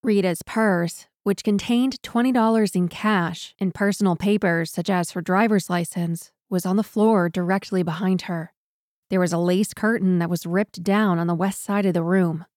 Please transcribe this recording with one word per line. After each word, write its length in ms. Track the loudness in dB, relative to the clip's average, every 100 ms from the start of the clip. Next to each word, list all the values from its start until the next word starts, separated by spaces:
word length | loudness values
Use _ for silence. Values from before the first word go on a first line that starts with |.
Rita's 380 | 0 0 0 -4 -4
purse, 640 | 0 2 2 -2 -6 -20 _
which 200 | -4 -2
contained 600 | 0 0 0 0 0 -4
twenty 300 | -4 0 2
dollars 420 | 2 2 2 2 0
in 140 | -2
cash 680 | -2 0 0 0 -6 -14 _
and 140 | -6
personal 440 | 0 -2 2 0 2
papers 540 | 0 2 2 0 -2
such 180 | -4 -2
as 220 | -2 -2
her 100 | -6
driver's 480 | 0 2 4 2 0
license, 640 | -4 -2 -4 -4 -4 -10 _ _
was 160 | -4 0
on 100 | 0
the 80 |
floor 460 | 0 2 4 4 2
directly 520 | 0 0 -2 0 -2
behind 420 | -2 -2 0 0
her. 300 | -2 -8 -8 _ _ _ _ _ _
There 120 | 0
was 100 | 0
a 60 | 2
lace 360 | 2 2 0
curtain 460 | -2 -2 2 2 2
that 100 | 0
was 160 | -4 -2
ripped 380 | -2 -2 -4
down 340 | 0 2 2 2
on 100 | 0
the 60 |
west 300 | 0 -2 -4
side 220 | -4 0 0
of 80 |
the 100 | 0
room. 420 | 2 2 2 -2 -10